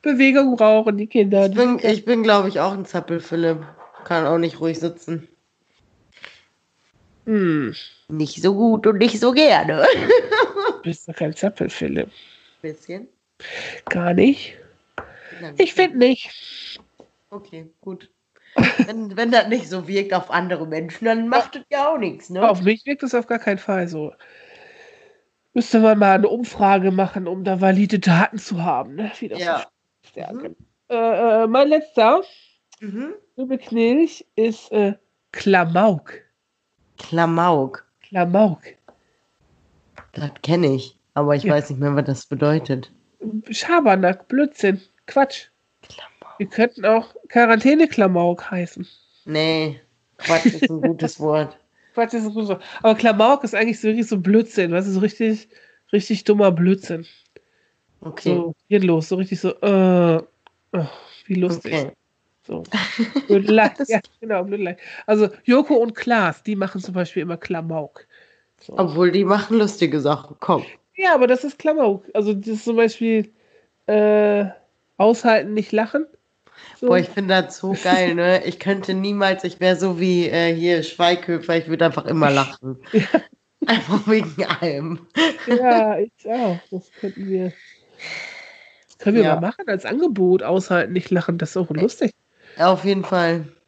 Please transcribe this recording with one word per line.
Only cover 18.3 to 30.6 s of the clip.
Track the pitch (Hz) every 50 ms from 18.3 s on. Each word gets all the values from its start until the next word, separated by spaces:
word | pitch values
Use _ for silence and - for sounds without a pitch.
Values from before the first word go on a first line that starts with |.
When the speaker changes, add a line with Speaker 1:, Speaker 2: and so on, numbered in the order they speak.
| _ _ _ _ _ - 233 254 - - 233
Speaker 2:
Wenn, | 185 220 226 220 208 190
wenn | 196 233 233
das | 240 233 202 208
nicht | 240 254 - 151
so | 180 185 175
wirkt | 151 196 196 202 202
auf | 190 180 - -
andere | 135 170 180 180 180 156 160
Menschen, | 160 156 160 165 165 - - 220
dann | 226 226 226 226 233
macht | 240 - - - -
es | - - _
ja | 285 277 277 294
auch | 320 285
nichts, | 220 180 - - - -
ne? | 180 185 208 226
Speaker 1:
Auf | 202 180
mich | 180 196 220 214 -
wirkt | 269 285 285 -
es | 254 -
auf | 240 240 -
gar | 233 226
keinen | - 220 196 190
Fall | - - 196 185 180
so. | 170 170 156 151 - - _ - _ _ - - _ - - - - - - - - _ _ _ _ _ _ _ _ _ _ _ _ _
Müsste | 240 233 - - 226
man | 220 220 220 208
mal | 208 196
eine | 190 185 202 214
Umfrage | - 240 247 - - - 202 196 196 190 185 196
machen, | 185 185 190 185 - 202 185
um | 170 180 190 190
da | 202 190 180
valide | 190 190 190 185 208 202 220 196
Daten | - 190 170 165 190 - - 208
zu | - - 202 170
haben, | 165 180 147 120 110 110 139
ne? | 160 220 208 - -
Wie | 240 208
das | - 120
so | 175
Speaker 2:
Ja. | 170 165 131 - _ _ _ _ _ _ _
Speaker 1:
ist. | _ _ _
Ja, | - - -
Speaker 2:
Mhm. | - 247
Speaker 1:
genau. | 294 - - _